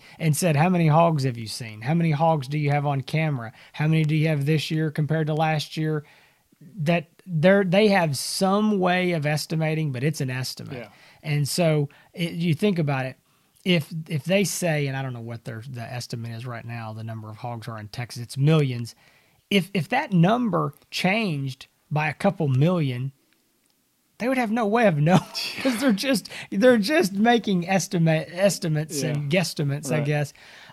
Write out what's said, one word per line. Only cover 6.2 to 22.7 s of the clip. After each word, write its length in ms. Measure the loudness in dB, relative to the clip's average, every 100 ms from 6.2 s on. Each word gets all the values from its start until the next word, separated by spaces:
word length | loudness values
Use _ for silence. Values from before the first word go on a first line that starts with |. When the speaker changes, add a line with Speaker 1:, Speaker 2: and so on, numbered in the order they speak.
| _ _ _ _ -18 -4
Speaker 1:
That 260 | 0 0 -2 _ -6
they're, 380 | 2 4 4
they 240 | 4 4 4
have 300 | 4 2 -2
some 600 | -6 -2 0 2 2 2
way 340 | 2 2 0
of 120 | 0
estimating, 680 | 0 -2 -2 -2 0 0 -2
but 120 | -2
it's 160 | -2 -2
an 80 | -4
estimate. 480 | -4 -8 -10 -12 -12
Speaker 2:
Yeah. 120 | -14 -18 -20 _
Speaker 1:
And 260 | -4 -2 0
so 400 | 0 2 2 0 -6 _
it, 200 | -6 -6
you 200 | -2 0
think 240 | 2 2 0
about 280 | 0 -2 -6
it, 100 | -10 _ _ _ _
if, 260 | 2 2 0 -8 -6
if 160 | -6
they 200 | 0 2
say, 420 | 2 0 -2 0 -2
and 80 | -4
I 40 |
don't 100 | -6
know 60 | -8
what 220 | -10 -12
their, 180 | -10 -12 -10
the 120 | -12
estimate 500 | -10 -10 -8 -8 -8
is 120 | -10 -10
right 180 | -10
now, 280 | -10 -10 -8
the 120 | -10
number 260 | -10 -10 -12
of 60 | -10
hogs 280 | -10 -8 -10
are 100 | -10
in 100 | -10
Texas, 340 | -10 -10 -10
it's 140 | -10 0
millions. 580 | 2 4 2 -4 -10 -14 _ _ _ _ _
If, 200 | 0 0
if 140 | -4 -2
that 220 | -4 0
number 640 | 2 4 2 0 -2 -2 -6 _
changed 760 | -4 -2 0 -2 -4 -6 -10 -16 _ _
by 180 | -4 -2
a 60 |
couple 340 | 0 -2 0 0
million, 640 | 4 4